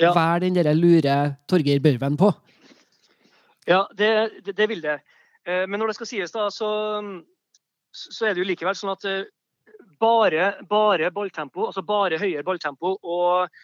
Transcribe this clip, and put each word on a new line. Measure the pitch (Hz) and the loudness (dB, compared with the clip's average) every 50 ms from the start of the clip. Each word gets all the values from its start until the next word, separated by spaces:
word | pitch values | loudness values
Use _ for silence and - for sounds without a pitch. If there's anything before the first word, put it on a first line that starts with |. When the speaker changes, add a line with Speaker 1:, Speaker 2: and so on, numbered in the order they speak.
Speaker 1:
Ja. | 165 170 | 2 4
Speaker 2:
være | 175 175 160 165 170 170 | 4 4 2 2 2 0
den | 180 185 185 | 0 0 2
der | 180 160 151 151 | 2 2 2 4
lure | 160 170 175 170 165 147 139 139 143 147 143 139 - _ - | 4 6 6 6 6 4 4 2 2 0 -2 -4 -6 _ 0
Torgeir | 185 185 139 143 143 143 | 0 2 2 2 2 4
Børven | 131 156 131 117 131 139 147 135 | 4 4 2 2 0 -2 0 2
på. | 180 208 - - _ _ _ _ _ - - _ _ _ _ _ _ _ _ _ _ _ _ _ _ _ _ _ _ - | 4 2 2 0 _ _ _ _ _ -20 -20 _ _ _ _ _ _ _ _ _ _ _ _ _ _ _ _ _ _ 2
Speaker 1:
Ja, | 175 190 202 - 220 | 2 2 2 0 -2
det, | 190 208 220 220 214 220 220 - - 175 | -2 0 2 2 2 0 -2 -4 -10 -12
det, | 190 185 196 | -8 -4 -2
det | 214 214 | -2 -2
vil | 226 175 | -2 -4
det. | 151 151 151 143 - _ _ _ _ _ _ _ _ 175 | -6 -6 -6 -6 -8 _ _ _ _ _ _ _ _ -6
Eh, | 180 185 185 | -4 -4 -4
men | 190 196 208 | -4 -4 -4
når | 220 220 | -4 -4
det | 208 | -6
skal | - 233 - | -6 -10 -10
sies | 254 208 180 165 | -8 -8 -8 -6
da, | - 226 208 202 | -4 -4 -4 -4
så, | 190 - 220 214 214 214 214 214 214 214 208 202 196 175 160 _ _ _ _ _ _ _ _ _ _ _ _ _ - | -4 -4 -4 -4 -4 -4 -4 -4 -6 -8 -8 -10 -12 -14 -16 _ _ _ _ _ _ _ _ _ _ _ _ _ -20
så | - - - - - 226 214 | -20 -18 -16 -8 -4 -4 -2
er | 190 | -2
det | 175 185 | -2 -4
jo | 196 | -4
likevel | 180 - 165 180 202 | -4 -4 -4 -4 -6
sånn | - - 196 | -4 -6 -8
at, | 190 - - | -8 -8 -8
eh, | 196 190 190 196 - _ _ _ _ _ _ _ _ - - - _ _ - | -8 -6 -6 -8 -10 _ _ _ _ _ _ _ _ -20 -20 -20 _ _ 0
bare, | 220 226 233 226 220 185 160 156 180 202 196 - 202 170 | 2 4 4 4 4 4 2 2 0 0 -2 -4 -6 -2
bare | 208 214 214 214 196 156 156 180 170 | 0 2 4 4 2 2 0 -2 -2
balltempo, | 202 208 190 - 170 147 135 - 180 214 214 | -4 -6 -6 -6 -8 -10 -10 -6 -6 -6 -4
altså | 170 196 175 170 | -4 -6 -4 -2
bare | 208 208 202 180 160 160 | 0 0 0 0 0 -2
høyere | 202 196 160 143 147 | -2 -2 -4 -4 -4
balltempo | 180 190 165 - 151 143 - 165 180 190 - | -4 -6 -4 -6 -8 -8 -6 -4 -4 -4 -4
og | - 170 170 175 175 175 180 180 180 170 _ - | -6 -6 -4 0 0 2 2 2 0 -2 _ -12